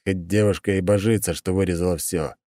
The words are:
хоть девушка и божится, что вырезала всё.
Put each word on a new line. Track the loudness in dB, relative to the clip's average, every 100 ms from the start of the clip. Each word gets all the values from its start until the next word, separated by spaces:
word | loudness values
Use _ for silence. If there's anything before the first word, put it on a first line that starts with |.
| -4
хоть | -4 0
девушка | 2 2 0 0
и | 0
божится, | 2 2 2 0 -2
что | -4 -2
вырезала | 0 0 0 0 -2
всё. | -2 -4 -4 -8